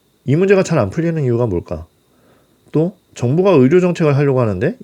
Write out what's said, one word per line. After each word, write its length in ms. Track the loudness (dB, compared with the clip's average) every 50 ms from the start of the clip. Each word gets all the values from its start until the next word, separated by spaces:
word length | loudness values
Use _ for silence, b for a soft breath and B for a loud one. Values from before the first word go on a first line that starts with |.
| _ _ _ _ -4
이 120 | -2 0
문제가 260 | 0 2 2 2 2 2
잘 160 | 0 0 0
안 100 | 0 -2
풀리는 340 | -2 -4 -4 -4 -4 -2 -2
이유가 240 | -2 0 0 0
뭘까? 400 | -2 -2 -4 -6 -6 -10 -12 -12 -16 _ _ _ _ b b b b b b b b b b b _ -2
또 240 | -2 -2 -2 -4 _ _ _ -12
정부가 380 | -6 -4 -2 0 0 2 2 4
의료 260 | 4 4 4 4 2
정책을 380 | 2 0 -2 0 0 0 2
하려고 240 | 2 0 0 0 0
하는데 360 | 0 -2 -2 -2 -4 -4 -6 -6